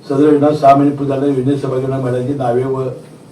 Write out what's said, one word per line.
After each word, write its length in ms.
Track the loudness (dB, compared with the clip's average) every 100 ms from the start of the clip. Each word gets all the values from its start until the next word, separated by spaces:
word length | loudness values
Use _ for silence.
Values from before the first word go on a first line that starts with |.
| -4
सदर 240 | 2 4
योजना 240 | 4 2 4
सहा 180 | 4
महिने 220 | 4 2 0
पूर्ण 140 | -4
झाल्यावर 280 | -2 -2 0
योजनेत 180 | -2 -2
सहभागी 260 | -2 -4
होणाऱ्या 240 | -4 -4 -4
महिलांची 280 | -4 -4
नावे 300 | -4 -2 -2
व 200 | -2 -4 -4 -8 -16 -20 -20